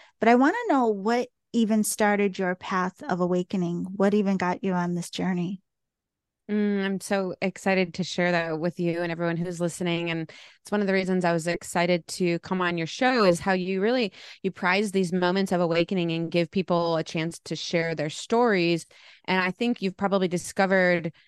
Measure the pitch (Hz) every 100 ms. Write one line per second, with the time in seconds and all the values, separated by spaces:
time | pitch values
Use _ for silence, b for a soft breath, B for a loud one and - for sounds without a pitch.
0 | b _ 220 247 277 466 453 277 233 202
1 | 202 240 247 _ _ 233 214 214 208 -
2 | 208 202 202 190 185 180 - 185 185 -
3 | 294 175 175 180 180 190 175 175 185 196
4 | 196 208 196 190 180 180 190 180 175 175
5 | - - 180 180 175 196 _ _ _ _
6 | _ _ _ _ - 208 208 202 196 190
7 | - 202 185 - 190 - 196 190 175 -
8 | 175 - 175 170 165 156 175 170 170 165
9 | 170 165 170 165 180 170 175 - 175 170
10 | 170 165 160 B B B - 208 196 190
11 | 185 185 175 170 165 170 - 180 175 175
12 | - - 175 170 - 185 175 170 160 -
13 | 254 254 196 170 196 185 180 190 214 254
14 | 202 B B B 190 - 180 196 214 190
15 | 175 185 180 190 190 180 170 165 170 190
16 | 170 165 165 175 165 196 175 175 170 160
17 | 160 165 165 - - 160 - 170 165 160
18 | 151 - - 226 240 190 170 165 - b
19 | b b - 185 185 - 240 240 190 -
20 | 202 196 185 170 - - 190 190 180 175
21 | 165 b